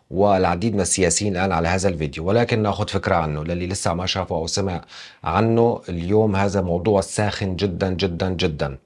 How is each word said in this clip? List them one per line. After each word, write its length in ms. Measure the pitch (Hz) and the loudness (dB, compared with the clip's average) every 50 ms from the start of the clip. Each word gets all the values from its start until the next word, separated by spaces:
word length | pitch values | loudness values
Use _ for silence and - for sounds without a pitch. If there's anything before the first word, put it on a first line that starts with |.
| _ - | _ -6
والعديد 640 | - 92 101 101 98 92 92 85 87 87 104 117 101 | -2 2 2 4 4 4 4 2 0 0 0 0 0
من 60 | 101 | 0
السياسيين 560 | 90 85 - - 92 85 - - 101 104 95 | 0 0 2 2 2 2 2 2 0 -2 -2
الآن 160 | 87 95 98 87 | 0 0 0 2
على 160 | 82 82 82 | 2 2 2
هذا 200 | 92 95 90 98 | 2 2 0 0
الفيديو. 360 | 85 76 78 73 - 80 80 | 0 0 -4 -4 -4 -4 -2
ولكن 380 | 92 104 117 120 - 120 110 107 | 2 2 2 2 2 0 0 0
ناخذ 260 | 104 98 104 104 - | 0 0 -2 -2 -4
فكرة 260 | - 95 - 101 95 | -2 -2 0 2 2
عنه، 300 | 85 80 78 76 76 78 | 2 2 0 -2 -4 -4
للي 220 | 82 85 87 90 | -4 -4 -4 -4
لسه 280 | 90 98 - - 101 85 | -4 -4 -2 -2 -2 -2
ما 120 | 90 92 | -2 -2
شافه 300 | 92 - 98 90 - 92 | -2 -2 -4 -2 -2 -2
أو 100 | 80 82 | -4 -4
سمع 380 | 85 - 101 101 98 90 80 - - - - - - - _ - | -4 -4 -2 -2 -2 -4 -6 -8 -12 -18 -20 -20 -20 -16 _ -4
عنه 560 | - 82 98 110 113 113 117 117 120 113 - - - | -2 2 2 2 4 4 4 4 4 2 0 -4 -6
اليوم، 480 | 90 85 85 87 104 110 113 107 95 | -6 -4 -2 2 2 4 4 4 2
هذا 240 | 98 101 101 95 98 | 2 0 2 0 0
موضوع 400 | 95 87 85 90 87 110 104 95 | 0 0 0 0 2 2 2 2
ساخن 560 | 92 - - - 107 101 - - 104 95 92 | 2 0 -2 -2 -2 -2 -2 -2 -4 -4 -2
جدًا 340 | 82 98 98 85 85 98 95 | -2 -2 -2 0 0 -2 -2
جدًا 380 | 92 82 95 95 87 82 95 92 | 0 0 -2 -2 -2 -2 -2 -2
جدًا. 480 | 92 82 92 87 76 71 73 71 67 - _ | -2 0 -2 -2 -2 -2 -4 -6 -6 -10 _